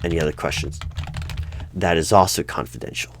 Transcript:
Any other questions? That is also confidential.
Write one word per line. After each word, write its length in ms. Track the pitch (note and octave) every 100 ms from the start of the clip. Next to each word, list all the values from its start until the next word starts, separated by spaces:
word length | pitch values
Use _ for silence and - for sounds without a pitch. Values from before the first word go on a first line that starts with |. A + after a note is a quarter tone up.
Any 160 | E2+ E2
other 120 | D#2
questions? 460 | D2 - C#2+ D2 D2+ D#2+ - - - - - - - -
That 220 | F#2+ F2+ E2+
is 160 | D#2+
also 300 | G#2 F#2 -
confidential. 760 | - - A#1+ - - - - -